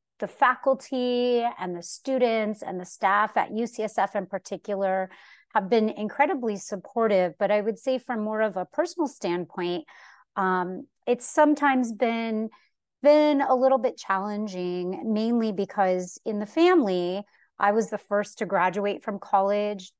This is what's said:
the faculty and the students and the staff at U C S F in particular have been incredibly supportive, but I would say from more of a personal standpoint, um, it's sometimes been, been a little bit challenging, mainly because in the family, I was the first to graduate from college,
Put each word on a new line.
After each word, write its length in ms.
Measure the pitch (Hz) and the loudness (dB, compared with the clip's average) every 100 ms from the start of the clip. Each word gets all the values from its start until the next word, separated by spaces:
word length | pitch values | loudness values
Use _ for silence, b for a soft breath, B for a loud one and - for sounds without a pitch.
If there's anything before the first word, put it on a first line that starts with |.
| _ _ | _ _
the 100 | 202 | -10
faculty 1160 | - 254 254 269 262 - 262 247 247 247 240 233 - | 2 2 2 0 0 -2 -4 -2 0 2 0 0 -4
and 160 | 180 175 | -8 -8
the 80 | |
students 800 | - - 269 262 240 226 214 208 | -8 -8 -4 0 2 2 -2 -4
and 180 | - 180 | -8 -8
the 60 | 180 | -10
staff 500 | - 190 202 214 208 | -2 2 2 2 0
at 180 | - | -2
U 140 | 214 233 | -4 -4
C 160 | - | -4
S 140 | 208 - | -4 -2
F 180 | 196 208 | -2 -2
in 120 | 185 | -6
particular 800 | 190 - 185 - 196 196 190 190 B B B B | -8 -8 -10 -6 -2 0 0 -4 B B B B
have 160 | 214 190 | -2 2
been 200 | 233 220 | 2 2
incredibly 640 | - 208 - 294 285 233 202 | -2 -6 0 0 2 -4 -6
supportive, 800 | - 196 - 233 220 190 180 151 | -8 -10 -6 0 2 4 2 0
but 140 | 196 | 0
I 80 | 208 | 2
would 200 | 208 214 | 0 -4
say 180 | 269 254 | -4 -4
from 260 | - 226 | -4 -4
more 160 | 214 214 | -4 0
of 160 | 220 185 | -2 -2
a 80 | |
personal 460 | 185 - 349 349 277 | -6 -4 -4 -2 -4
standpoint, 720 | - 185 175 170 - 175 175 - B B B _ 202 | -4 -4 -4 -4 -6 -4 -4 -8 B B B _ -4
um, 500 | 190 185 180 185 - _ - | 0 0 -2 -6 -14 _ -4
it's 220 | 240 - | 0 0
sometimes 640 | - 302 294 285 262 233 | 4 4 4 2 2 0
been, 580 | 208 233 226 226 220 220 b b _ _ _ | -2 -2 -2 -2 -4 -6 b b _ _ _
been 380 | 285 302 302 285 | 6 6 6 4
a 120 | 277 | 2
little 240 | 254 262 262 | 4 4 4
bit 200 | 247 - | 0 -4
challenging, 1160 | - 190 208 208 214 180 180 180 180 196 220 | -2 -2 -2 -4 -6 -4 -4 -2 -4 -4 -2
mainly 380 | 214 226 233 220 | 0 2 0 0
because 640 | 190 196 - 190 185 180 - | -2 -4 0 2 2 -2 -8
in 160 | - 208 | -6 -6
the 60 | 208 | -4
family, 800 | 320 349 359 208 180 175 190 b b b - | 2 6 6 4 0 -2 -4 b b b 0
I 140 | 202 | 2
was 180 | 220 220 | 2 0
the 80 | 208 | -6
first 420 | - 208 196 - | -2 -2 -2 -6
to 60 | 190 | -2
graduate 560 | 190 185 185 202 - | 0 2 0 -2 -4
from 160 | - 202 | -8 -10
college, 760 | - 196 196 208 208 202 - _ | 0 2 2 0 -2 -6 -12 _